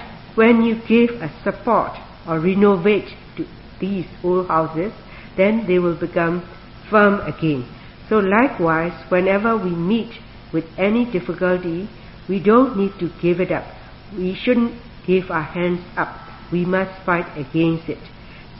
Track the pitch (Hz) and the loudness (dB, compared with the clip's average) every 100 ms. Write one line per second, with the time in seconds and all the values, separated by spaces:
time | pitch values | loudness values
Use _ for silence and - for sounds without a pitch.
0 | - - - 220 226 233 233 226 - 226 | -12 -18 -6 4 6 6 4 0 2 4
1 | 240 233 151 - 202 - 247 196 - - | 4 0 -10 -6 -6 -4 0 0 0 -8
2 | - - 175 160 175 196 202 190 202 202 | -18 -14 -6 -2 0 4 4 4 2 2
3 | - - - - - - - - 185 190 | -2 -16 -16 -10 -10 -12 -18 -8 -6 -4
4 | 151 - 180 180 180 160 151 156 208 - | -6 -6 0 0 2 0 0 -2 -6 -8
5 | - - - - 196 226 185 180 175 165 | -18 -20 -8 2 4 2 2 2 2 0
6 | 170 175 165 175 175 - - - - 214 | -2 0 0 -2 -6 -18 -20 -18 0 4
7 | 208 202 151 - 160 135 120 - - - | 4 2 -4 -2 -2 -2 -4 -14 -20 -14
8 | - 220 190 208 269 220 165 160 170 - | 0 0 2 2 2 2 0 0 -2 -6
9 | - 180 190 196 226 226 185 170 175 226 | -2 2 2 2 2 0 -2 -2 0 0
10 | 226 - - - - 160 160 - 202 233 | -2 -12 -20 -20 -6 -6 -4 -2 0 2
11 | 240 180 180 165 185 185 180 170 214 - | 0 -2 -4 -2 0 0 -2 -6 -8 -14
12 | - - - 185 196 233 269 196 196 - | -20 -14 -4 0 4 6 4 2 -2 -2
13 | 170 - 175 175 180 156 - - - - | -8 -2 0 0 0 -2 -6 -16 -20 -20
14 | - 196 185 190 247 240 233 - - - | -14 -6 -6 -2 2 2 2 -4 -18 -10
15 | - 185 185 165 147 175 175 175 - 185 | 0 0 0 -4 -4 -2 -2 -2 -6 -6
16 | - - - - - 175 175 190 190 - | -6 -6 -18 -18 -6 -2 0 0 -2 -6
17 | - 170 175 151 135 165 165 165 - - | -2 -2 -2 -10 -4 0 0 0 -6 -12
18 | - - - - - | -12 -20 -20 -20 -20